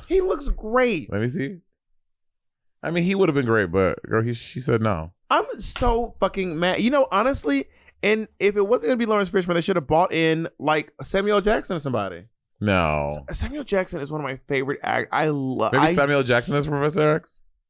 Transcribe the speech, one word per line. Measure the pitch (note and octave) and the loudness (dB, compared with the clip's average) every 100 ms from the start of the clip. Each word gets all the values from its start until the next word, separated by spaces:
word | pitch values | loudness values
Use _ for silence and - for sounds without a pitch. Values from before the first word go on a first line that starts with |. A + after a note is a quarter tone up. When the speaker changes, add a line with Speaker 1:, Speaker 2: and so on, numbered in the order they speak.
| - | 0
Speaker 1:
He | F#4 | 0
looks | F#4 D#4 C#4 | 0 -4 -2
great. | - G#3+ B3 B3 E3+ A2 | -4 0 2 2 0 -2
Speaker 2:
Let | G2+ | -2
me | A#2+ | -2
see. | C3+ C3+ F3+ _ _ _ _ _ _ _ _ _ _ _ _ | -2 -6 -8 _ _ _ _ _ _ _ _ _ _ _ _
I | D3 | -4
mean, | E3+ | 0
he | F3 | 0
would | G3 G3 | 2 2
have | |
been | C#3+ A#2 | 2 2
great, | A2 F2+ | 2 2
but | F#2+ F2+ - | 2 2 0
girl, | - A2 | -2 0
he, | A#2 | 0
she | A#2 - C3+ | -4 -8 -6
said | B2+ A#2 | 0 2
no. | A2 E2+ E2 _ - | 2 -2 -6 _ 0
Speaker 1:
I'm | D4 A4 F4+ | 0 0 -6
so | - - B3 A#3 A3+ - | -8 0 2 2 -2 -2
fucking | F#3+ G3 F#3 D#3 | -2 0 -4 0
mad. | F3+ - | 0 2
You | A#3 | 2
know, | C#4+ C4+ | 2 2
honestly, | F#3+ B3+ C#4 D4 C#4 - _ - - | 2 0 0 0 -2 -2 _ -20 -4
and | G3+ A3 G#3+ - | 0 0 -4 -2
if | G3 G3+ | 0 2
it | |
wasn't | G3 B3+ C#4 | 2 2 2
gonna | A#3+ | 0
be | A3 | 2
Lawrence | G#3+ F#3 | 0 2
Fishburne, | G3 F3+ | 0 0
they | E3+ | -2
should | D#3+ F3+ | 0 -2
have | C3 | 2
bought | D#3 F#3+ | 2 2
in, | D#3+ D#3+ D#3+ E3 - | 2 0 0 -4 -4
like, | C#3 D#3 - - | 0 0 -2 -14
Samuel | - G3 G#3 G#3 | -4 -2 2 2
Jackson | G3+ A#3 - E3+ | 2 0 -2 -6
or | |
somebody. | C#3 A#2 G2 F2 G2+ _ _ - | -4 -4 -4 -10 -16 _ _ -4
Speaker 2:
No. | G#2 F#2 D#2 D2+ D2 D2 C#2 | 0 2 2 0 -2 -6 -8
Speaker 1:
S-, | - | -6
Samuel | A#3+ D4 | -6 -6
Jackson | B3+ G3 F#3 E3+ | -2 -2 -2 -8
is | C#3+ | -8
one | D#3 | -8
of | |
my | C#3 C3 - | -8 -10 -4
favorite | C3+ B2+ - | -4 -2 -4
act-, | - A#2+ - | -2 -2 -2
I | C3+ D#3 | -2 0
lo-, | C#3+ C3 A2+ G#2+ | -2 -2 -2 2
Speaker 2:
Maybe | C3 | 4
Speaker 1:
I | D#3 | 4
Speaker 2:
Samuel | D3 C#3+ C#3+ | 4 2 2
Jackson | B2+ B2 A#2+ | 4 2 2
is | D3 D3+ | -2 0
Professor | C#3+ D3+ D3+ D3+ E3 | -2 0 2 2 0
X? | - - _ _ | -4 -20 _ _